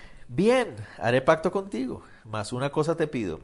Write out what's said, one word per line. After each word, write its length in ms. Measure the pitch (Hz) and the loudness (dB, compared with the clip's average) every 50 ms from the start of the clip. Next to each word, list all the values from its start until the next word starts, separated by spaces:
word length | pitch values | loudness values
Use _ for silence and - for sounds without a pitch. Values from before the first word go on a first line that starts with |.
| - - - - - - | -18 -18 -18 -18 -14 -8
Bien, 460 | 123 135 190 220 254 262 240 185 120 101 104 - - - | 0 2 4 4 6 4 2 0 -6 -12 -12 -14 -10 -4
haré 240 | - 113 120 131 | 0 2 2 4
pacto 280 | - - 160 156 - 185 | 6 6 4 4 4 -2
contigo, 520 | - 202 196 202 220 226 262 247 - - - - - - - | -2 -2 -6 -4 -6 -6 -6 -6 -8 -10 -14 -20 -20 -20 -14
mas 280 | 110 107 107 104 - | -8 -6 -6 -4 -4
una 180 | 123 123 135 143 | -4 -2 -2 -2
cosa 260 | 139 151 151 160 165 | 0 0 0 2 2
te 100 | - 156 | 0 0
pido, 340 | 151 - 127 104 87 78 80 | -2 0 -2 -2 -2 -4 -6